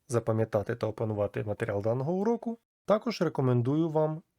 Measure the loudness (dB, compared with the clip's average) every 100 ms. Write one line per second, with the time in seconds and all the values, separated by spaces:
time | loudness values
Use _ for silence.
0 | -2 -2 2 0 2 0 0 -2 -4 -2
1 | -2 0 -2 -2 -4 -4 -2 -2 0 0
2 | -2 -2 0 -2 -4 -10 _ _ 0 0
3 | 0 -2 -2 2 2 4 2 2 2 2
4 | 0 -2 -10